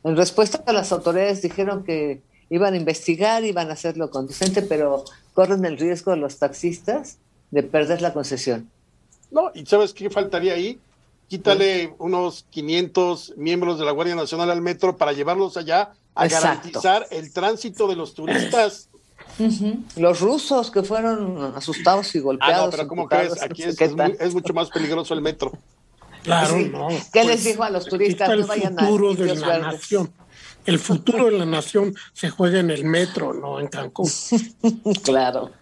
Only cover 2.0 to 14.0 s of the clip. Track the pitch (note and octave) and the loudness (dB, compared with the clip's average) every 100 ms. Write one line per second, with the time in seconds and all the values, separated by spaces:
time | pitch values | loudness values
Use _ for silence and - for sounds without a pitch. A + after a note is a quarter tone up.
2 | D3 C3 _ _ _ E3+ G3 F#3 D#3 D3+ | -4 -6 _ _ _ 0 2 2 -2 -2
3 | - E3 G#3 A3+ A3 F3 D#3+ D#3 E3 D#3+ | -2 0 2 2 0 -2 -4 -4 -6 -4
4 | D#3 C#3 C3+ - F#3+ G3 G3 D3+ D3 C#3 | -4 -4 -8 -2 0 0 0 0 0 -2
5 | - - _ - F#3 G3 F3+ C#3 E3 E3+ | -6 -20 _ 2 4 4 0 0 -2 0
6 | F#3+ E3+ C#3+ - C#3+ C#3+ F3 E3+ - C4+ | -2 -2 -2 -2 -4 -2 -6 -4 -4 -4
7 | - - _ _ _ C#3+ C#3 D#3 D3+ E3+ | -6 -20 _ _ _ -2 0 0 0 0
8 | E3+ D#3 C3+ C3 C3+ A2+ A2+ _ _ _ | -2 -2 -6 -4 -2 -4 -6 _ _ _
9 | _ _ _ D4 F4 - D3 G#3 G3+ - | _ _ _ -2 -2 -6 2 4 4 -2
10 | G3+ G3+ G3 F3 F#3 F3 G3 B3+ _ _ | -4 -2 -2 0 0 0 -4 -8 _ _
11 | _ _ _ F#3 G#3 G3 G3 F#3 E3 - | _ _ _ -2 2 4 4 2 -4 -6
12 | E3 F3+ F3+ - _ - D3+ E3+ F3 F#3 | -2 0 -2 -6 _ -8 -2 -2 0 2
13 | F3+ F3 - C#3 D#3 F3 F3 D#3+ D3 D3 | 2 0 -8 -6 -2 0 0 0 -2 0